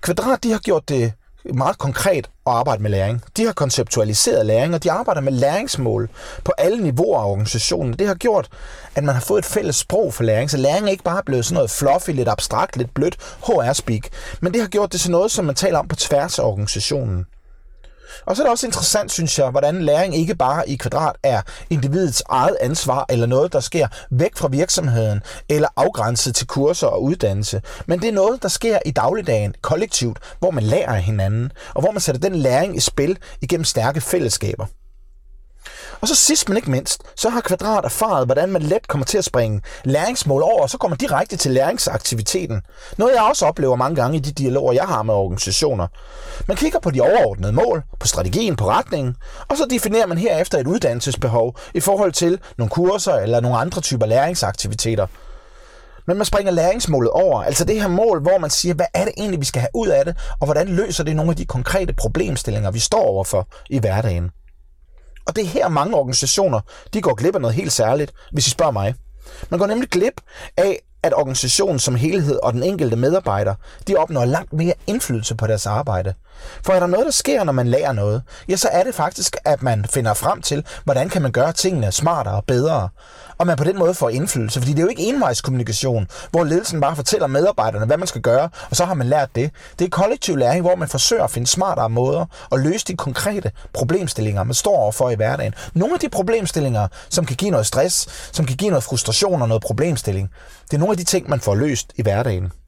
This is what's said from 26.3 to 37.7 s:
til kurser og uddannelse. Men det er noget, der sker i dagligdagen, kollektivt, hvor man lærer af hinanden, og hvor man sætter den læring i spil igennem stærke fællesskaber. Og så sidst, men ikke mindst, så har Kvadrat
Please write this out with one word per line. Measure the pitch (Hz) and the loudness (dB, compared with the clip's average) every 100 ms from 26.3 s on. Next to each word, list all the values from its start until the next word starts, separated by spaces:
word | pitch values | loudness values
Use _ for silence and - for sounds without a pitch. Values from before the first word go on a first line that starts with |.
til | 120 - | -2 -2
kurser | - 143 - 135 | 0 2 2 0
og | 95 | 2
uddannelse. | 131 180 - 98 107 98 - - - | 0 0 0 0 -2 -4 -6 -12 -2
Men | 175 | 0
det | 220 | 0
er | |
noget, | 208 196 247 | 2 2 2
der | 294 | -2
sker | - 233 208 151 | -2 2 0 0
i | |
dagligdagen, | 135 117 208 180 113 101 - | 0 0 0 0 0 0 -4
kollektivt, | - 160 208 - 120 107 - - | -2 0 0 0 -2 -4 -12 -2
hvor | 180 | 0
man | 156 | 2
lærer | 107 160 - | 2 2 2
af | 110 | 0
hinanden, | 90 107 95 110 123 - - | 0 0 0 0 -2 -8 -8
og | - | 0
hvor | 185 | 0
man | - | 0
sætter | - 127 | -2 0
den | 180 180 | 0 2
læring | 131 127 190 - | 2 2 0 0
i | |
spil | - - 143 196 - - | -2 0 0 -2 -6 -10
igennem | 123 170 | -4 -2
stærke | 156 - 117 151 | 0 0 0 -2
fællesskaber. | - 180 131 - 101 - - - - - - - - - - - - - - - | -2 0 0 -2 -4 -6 -8 -12 -20 -20 -20 -20 -20 -20 -20 -20 -20 -18 -18 -6
Og | 214 | 0
så | |
sidst, | 294 - 311 - | 2 4 2 0
men | 202 | -2
ikke | - | 0
mindst, | 131 139 - - - | -2 -2 -8 -10 -4
så | 220 | -2
har | 240 | -2
Kvadrat | - 185 202 | -2 -2 0